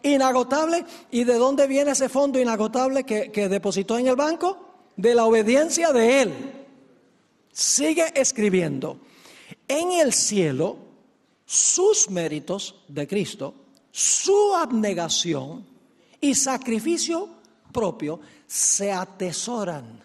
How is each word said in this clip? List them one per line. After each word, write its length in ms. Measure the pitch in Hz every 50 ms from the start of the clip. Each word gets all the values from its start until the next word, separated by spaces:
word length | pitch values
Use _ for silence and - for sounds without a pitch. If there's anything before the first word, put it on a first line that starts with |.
| _
Inagotable. 800 | 285 285 269 262 262 254 262 247 247 269 294 311 320 339 339 339 - - - - _
¿Y 140 | - 233 240
de 100 | 240 247
dónde 320 | 233 247 262 277 277 285
viene 260 | 277 269 277 285 285
ese 180 | 269 - 269 247
fondo 300 | - 262 285 285 254 262
inagotable 640 | 254 240 226 202 214 220 220 254 254 262 269 277 262
que, 260 | 269 220 214 202 -
que 180 | - 202 202 190
depositó 480 | 190 196 - 202 190 196 196 - 226 233
en 100 | 247 262
el 80 | 254
banco? 520 | 247 285 311 330 320 349 359 392 370 - - - _ _ _ _
De 200 | - 185 233 240
la 100 | 240 226
obediencia 680 | 226 226 226 214 208 247 269 302 330 - - 339 330
de 300 | 285 240 226 226 262 277
él. 120 | 262 196 147 - - - - - - - _ - _ _ _ _ _ _ _ _ _ _ _ _ _ _
Sigue 540 | _ - - - - - 285 311 320 320 330 320 -
escribiendo. 880 | 277 262 - - - 208 208 180 185 170 156 143 135 - 151 - - - - _ - - - - - - - - _ _ _
"En 240 | 269 302 339 359 370
el 200 | 349 311 262 -
cielo, 640 | - - - 214 202 175 156 135 127 156 196 240 - - - _ _ _ _ _ _ _ _ _ _ _
sus 640 | _ - - - - - - 359 415 427 - - -
méritos 680 | 190 175 165 156 147 151 135 - 170 202 - - - _ _ _
de 200 | 143 143 143 -
Cristo, 480 | 190 208 185 - - - 135 143 - - _ _ _ _ _ _
su 600 | _ - - - - - - - 392 403 415 415 392
abnegación 1120 | 349 330 247 240 220 214 208 190 165 170 160 - - - 175 160 139 131 139 160 - - _ _ _ _ _ _ _ _ _ _ _
y 140 | - 285 254
sacrificio 920 | - - 269 262 233 - - 226 220 220 320 339 330 - - 339 330 392 - - - _ _ _ _ _ _ -
propio 460 | 247 220 180 160 - - 147 156 165 - - - _ _
se 460 | _ - - - - - - 196 202
atesoran 1080 | 196 180 185 185 - - 185 180 160 - - 226 240 233 208 175 170 147 123 113 113 -